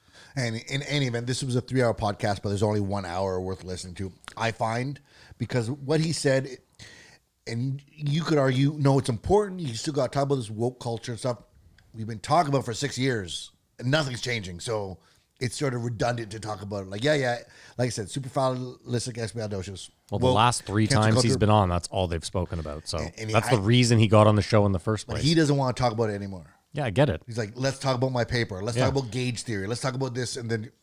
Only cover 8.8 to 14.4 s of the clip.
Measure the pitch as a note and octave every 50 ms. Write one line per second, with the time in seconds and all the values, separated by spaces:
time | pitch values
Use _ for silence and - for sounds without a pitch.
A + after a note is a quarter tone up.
8.8 | C3+ C#3 C3+ C3+ - - A2+ G2+ - - F#3+ G#3+ G#3 G3 F#3 F#3 E3 B2+ A2+ A2
9.8 | - D#3+ C#3+ C#3+ B2+ A#2 - C#3 C#3 C#3 C#3+ C3 A2 G#2 A2 G#2+ A#2 B2+ C3 -
10.8 | - A#2+ A#2 A2+ - B2 A#2+ G#2+ - B2+ A#2 - - _ _ _ _ - _ _
11.8 | _ _ - A2+ A2 A2 A2+ G#2 - - D3 E3+ E3+ C#3+ C#3 C3 A2 B2 A2 -
12.8 | C#3+ C3 - A#2+ C3 C3+ B2 G#2+ F#2 E2 - - - - _ _ _ _ _ -
13.8 | A#2 B2+ C#3+ D#3+ D3+ C3+ A#2+ A2 - B2 A#2+ A2